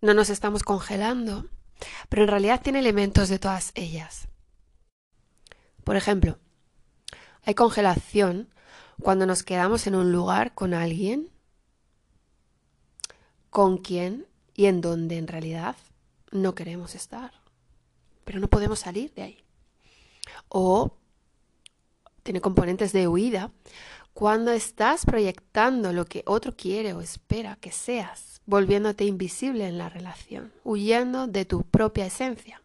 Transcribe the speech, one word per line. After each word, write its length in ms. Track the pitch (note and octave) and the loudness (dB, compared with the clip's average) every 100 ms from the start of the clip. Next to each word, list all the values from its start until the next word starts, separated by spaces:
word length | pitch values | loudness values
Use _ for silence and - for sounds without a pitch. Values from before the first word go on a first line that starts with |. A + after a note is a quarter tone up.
no 140 | G#3 | 6
nos 160 | G#3 G3+ | 6 4
estamos 320 | G3+ G#3 G#3 | 0 -2 -2
congelando, 840 | - G3 - G3+ G#3 B3 A3+ G3+ - - - - - - - | -2 -2 -2 -4 -2 -2 -4 -6 -10 -14 -18 -18 -16 -16 -6
pero 140 | - | 4
en 60 | G#3 | 4
realidad 320 | G3+ G3+ B3 | 4 2 2
tiene 180 | - C4+ | 2 2
elementos 480 | B3+ G#3 G3+ G3 F#3+ | 2 2 4 4 4
de 100 | F#3+ | 0
todas 340 | G3 F#3+ - | -2 -4 -6
ellas. 540 | - E3+ D#3+ D#3 - - - _ _ _ _ _ _ _ _ _ _ _ - _ _ | -8 -8 -8 -12 -14 -16 -16 _ _ _ _ _ _ _ _ _ _ _ -20 _ _
Por 120 | - G3 | 0 0
ejemplo, 420 | F#3+ G3+ E3+ - _ _ _ _ _ _ - - - _ | 2 2 2 0 _ _ _ _ _ _ -20 -20 -20 _
hay 100 | - | -4
congelación 960 | G#3 A#3 - G3+ F3 - G#3 G3 F3+ A3+ _ _ - - - | 4 4 4 2 2 0 2 2 0 -8 _ _ -20 -20 -6
cuando 260 | - F#3+ F#3+ | 0 2 4
nos 160 | F3+ | 0
quedamos 440 | - F3+ F3+ A3+ G#3 | -2 0 2 0 0
en 80 | |
un 180 | F#3+ F3+ | 2 2
lugar 420 | F3 F3+ F#3+ A#3+ | 2 2 0 0
con 200 | - F#3+ | -2 -4
alguien, 560 | F3 E3+ E3 F#3+ C4 D#4+ _ _ _ _ _ _ _ _ _ _ _ _ _ _ _ _ _ - - _ _ _ | -2 -2 -2 -2 -4 -6 _ _ _ _ _ _ _ _ _ _ _ _ _ _ _ _ _ -18 -18 _ _ _
con 280 | - G3 F#3 | 2 4 2
quien 480 | F#3 F3+ F3+ A3+ E4+ _ _ | -2 -4 -4 -6 -12 _ _
y 120 | - G3 | 2 4
en 140 | F3+ | 4
donde 380 | E3+ E3+ E3 E3 | 0 -2 -4 -6
en 100 | D#3+ | -8
realidad 480 | E3 D#3+ E3 E3+ B3+ _ _ _ _ _ | -8 -8 -6 -8 -10 _ _ _ _ _
no 240 | G3 F#3+ | -2 -2
queremos 400 | F3+ E3+ E3+ F3 | -2 -10 -12 -14
estar, 380 | F#3 - A3+ B3 _ _ _ _ _ _ _ _ _ | -14 -14 -14 -16 _ _ _ _ _ _ _ _ _
pero 160 | - G3 | -12 -4
no 80 | G3+ | 2
podemos 320 | G#3+ G#3 G#3+ | 4 4 -2
salir 340 | - F3+ C#4+ | -6 -6 -8
de 80 | - | -10
ahí. 220 | F#3+ - _ _ _ _ _ _ _ _ - - _ | -14 -16 _ _ _ _ _ _ _ _ -18 -18 _
O 440 | G3 F#3 F#3+ C4 - _ _ _ _ _ _ _ _ _ _ _ _ | 0 4 4 2 -4 _ _ _ _ _ _ _ _ _ _ _ _
tiene 180 | - F3+ | -6 -2
componentes 520 | G3 F#3 F3 F#3 G3+ | 2 2 2 0 0
de 160 | F#3+ F3+ | 2 2
huida 440 | E3+ A3+ G#3 F#3+ - - - - - - - | 2 0 -2 -6 -14 -20 -20 -20 -20 -20 -2
cuando 320 | G#3+ A3 A#3 | 2 2 2
estás 560 | A#3 - - G#3+ D#4+ - | 0 -2 0 2 2 2
proyectando 840 | A#3 G3+ F3+ _ - A#3 C4 G3 | 2 0 -2 _ 2 2 2 0
lo 120 | F3 | -2
que 200 | E3+ - - | -4 -6 -2
otro 300 | G#3 A3 A#3+ | -2 -2 -8
quiere 360 | F#3 G3+ A3 | -4 -4 -4
o 80 | E3+ | -6
espera 540 | E3+ - _ G#3+ G#3+ - | -12 -14 _ -4 -4 -14
que 100 | - | -12
seas, 720 | - - A#3+ F#3 - - - - | -12 -6 -6 -6 -14 -20 -20 2
volviéndote 580 | G3+ F#3+ G3+ G#3+ G#3 | 2 4 2 2 0
invisible 640 | G#3 F#3+ F3+ - C4 B3 F#3+ | -2 -2 -6 -4 -4 -4 -4
en 100 | E3+ | -6
la 100 | E3+ | -10
relación, 640 | F3 F3+ F3 - - A3+ _ | -12 -14 -16 -16 -16 -16 _
huyendo 640 | - G#3+ G3+ A#3 B3+ B3+ C4 | -4 -2 2 2 2 -2 -4
de 160 | G3 | -4
tu 180 | F#3+ F3+ | -2 -2
propia 440 | - - A3 G#3+ F#3+ | 4 4 4 0 -6
esencia. 540 | - C4 A3+ - - | -4 -6 -6 -12 -20